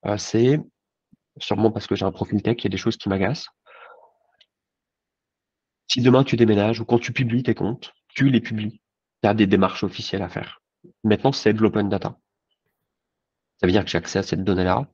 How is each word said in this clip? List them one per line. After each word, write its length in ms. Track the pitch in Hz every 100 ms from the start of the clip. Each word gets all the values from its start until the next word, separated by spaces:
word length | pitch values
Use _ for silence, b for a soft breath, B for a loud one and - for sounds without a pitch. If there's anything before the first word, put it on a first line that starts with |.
| 101
Euh, 100 | 104
c'est 440 | - 113 127 151 - _ _ _ _ _ _ -
sûrement 340 | - - 110
parce 160 | 107 -
que 80 | 98
j'ai 80 |
un 80 | 95
profil 280 | - - 104
tech, 160 | 107 110
il 60 |
y 20 | 98
a 20 |
des 60 | 95
choses 200 | 117 -
qui 120 | 101
m'agacent. 400 | 95 98 156 - _ b b b b b _ _ _ _ _ _ _ _ _ _ _ _ _ _ _ _ _ -
Si 120 | 127
demain 200 | 123 127
tu 120 | 135 117
déménages 440 | 113 101 107 113
ou 40 |
quand 140 | 113 120
tu 140 | -
publies 300 | 131 120 120
tes 120 | 123
comptes, 380 | 110 101 - - _ _
tu 160 | - 139
les 100 | 117
publies. 400 | - 107 107 - _ _ _ -
Tu 60 | 104
as 60 |
des 120 | 107 98
démarches 360 | 101 95 -
officielles 380 | 98 - - 101
à 60 | 87
faire. 320 | 107 - - _ _ - _
Maintenant, 300 | 107 104 135
c'est 200 | 135 107
de 80 | 107
l'open 280 | 107 107 101
data. 300 | 98 - - _ _ _ _ _ _ _ _ _ _ _ _ _ -
Ça 60 | 90
veut 60 |
dire 120 | 101
que 60 | 87
j'ai 80 | 87
accès 200 | - 98
à 40 |
cette 220 | - -
donnée-là. 440 | 95 92 90 92 -